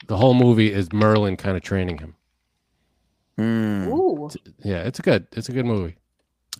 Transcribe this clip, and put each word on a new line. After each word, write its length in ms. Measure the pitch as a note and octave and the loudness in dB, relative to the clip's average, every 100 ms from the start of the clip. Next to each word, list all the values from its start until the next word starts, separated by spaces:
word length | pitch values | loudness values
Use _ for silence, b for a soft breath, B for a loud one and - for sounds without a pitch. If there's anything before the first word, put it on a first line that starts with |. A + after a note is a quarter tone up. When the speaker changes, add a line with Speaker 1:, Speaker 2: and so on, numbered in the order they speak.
| - | -6
Speaker 1:
The 80 | G2+ | 2
whole 180 | B2+ | 4
movie 380 | B2 B2 A2+ A2 | 6 6 6 2
is 180 | G2 F2 | 0 -2
Merlin 440 | G#2 G#2+ G#2+ G2+ F#2 | 2 4 4 0 -2
kinda 240 | G2 F#2 | -4 -4
training 380 | - G2 F2+ D#2 | -4 -4 -4 -8
him. 160 | D#2+ - _ _ _ _ _ _ _ _ _ _ _ - | -12 -20 _ _ _ _ _ _ _ _ _ _ _ -4
Speaker 2:
Hmm. 520 | A2+ A2+ A2 G2+ F3+ | -2 0 -2 -2 -2
Speaker 3:
Ooh. 400 | D4+ F#4 D3+ D3+ | 0 0 -2 -8
Speaker 1:
T-, 80 | - - _ | -14 -20 _
yeah, 140 | G2+ F2 | -6 -4
it's 180 | G2+ - | -6 -4
good. 260 | F#3 G#2 - | 0 0 -2
It's 160 | A#2+ B2 | -12 -8
a 40 | |
good 140 | B2+ A#2+ | -4 -2
movie. 300 | G#2 E2+ - _ _ _ _ _ | -2 -4 -12 _ _ _ _ _